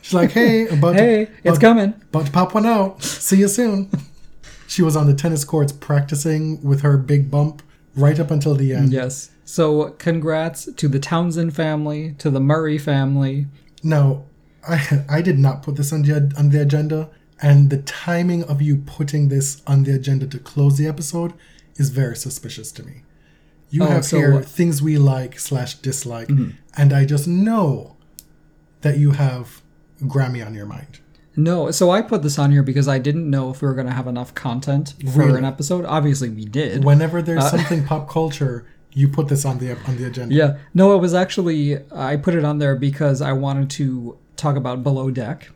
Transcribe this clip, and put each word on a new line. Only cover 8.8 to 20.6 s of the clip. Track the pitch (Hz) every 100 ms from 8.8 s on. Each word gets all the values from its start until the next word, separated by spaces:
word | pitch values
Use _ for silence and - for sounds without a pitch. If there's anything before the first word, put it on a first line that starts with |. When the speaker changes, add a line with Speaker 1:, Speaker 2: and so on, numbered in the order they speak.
| 139
Speaker 2:
Yes. | 131 127 127 - _
So | - - 156 151 151 -
congrats | 175 165 156 156 165 165 -
to | - 147
the | 139
Townsend | 139 170 170 160 165 147
family, | 156 151 151 151 156 147
to | 156
the | 135
Murray | 135 156 156 151
family. | 147 139 135 139 135 139 143 - _ _
Speaker 1:
Now, | 156 151 139 131 - _ _ _ -
I, | 165 - 143 -
<laughs> |
I | 151
did | 175 143
not | 139 -
put | - 143
this | 143
on | 156
the, | 143 151 143 -
on | 147
the | 147
agenda, | 143 151 151 156 156 _ _ _
and | 147 143 139
the | 139
timing | 139 - - 170 175 170
of | 170 143
you | 147 143
putting | 143 - 143 151 143
this | 135 135 - -
on | 139 135
the | 135
agenda | 135 135 135
to | 127
close | - -